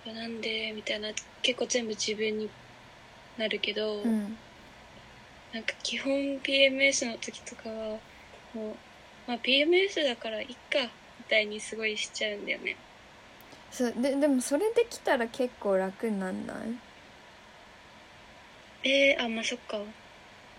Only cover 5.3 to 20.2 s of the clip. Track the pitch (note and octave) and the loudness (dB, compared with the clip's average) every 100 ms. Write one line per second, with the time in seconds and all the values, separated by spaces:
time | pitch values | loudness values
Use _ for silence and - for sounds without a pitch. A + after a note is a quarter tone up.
5.3 | - - E4+ - - - A#3 C4+ C#4 C#4 | -20 -12 -10 -8 -8 -6 -4 0 0 0
6.3 | C4+ - C#4 C4+ C4+ C#4 C#4 B3 A3+ - | -4 2 6 6 6 2 2 -2 -4 -10
7.3 | - - - A3+ A3 A3 A3 - - - | -10 -14 -12 -10 -6 -6 -8 -12 -20 -20
8.3 | - - A3+ G#3+ A3+ - - - - - | -20 -12 -8 -8 -10 -16 -20 -20 -12 -6
9.3 | A#3+ - C4+ D4+ F4+ G4 F4+ C#4+ A#3 A3+ | -2 2 4 6 6 4 2 0 0 -6
10.3 | A3 G#3+ B3 - D4 A#3+ - - - - | -6 -8 -10 -2 -2 -2 -6 -20 -12 0
11.3 | A3 G#3 G#3+ - A3 A3 G#3+ - - G#3+ | 2 2 -4 -8 -4 -4 -2 -6 -4 -4
12.3 | G#3 - - B2 - - - - - - | -4 -6 -6 -6 -10 -14 -20 -20 -20 -20
13.3 | - - - - - A#3+ A3 C4+ C#4 D4 | -20 -20 -20 -10 -2 0 2 2 4 4
14.3 | B3+ - D4 G#4+ A#4 A#4 - - C4+ A#3 | 4 2 2 2 4 2 0 0 2 0
15.3 | - B3 - G3+ F#3+ F#3+ F#3+ A3+ G3+ F#3 | -2 -4 -2 0 2 0 -2 -2 -2 -2
16.3 | G3+ - - A3 A#3+ - - - - - | -6 -8 -8 -8 -10 -12 -20 -20 -20 -20
17.3 | - - - - - - - - - - | -20 -20 -20 -20 -20 -20 -20 -20 -20 -20
18.3 | - - - - - C4 C#4 C#4 - A#3 | -20 -20 -20 -20 -4 2 6 6 4 0
19.3 | A3+ A3 A#3+ - G#3+ G#3 - - - | -2 -4 -6 -6 -8 -8 -14 -20 -20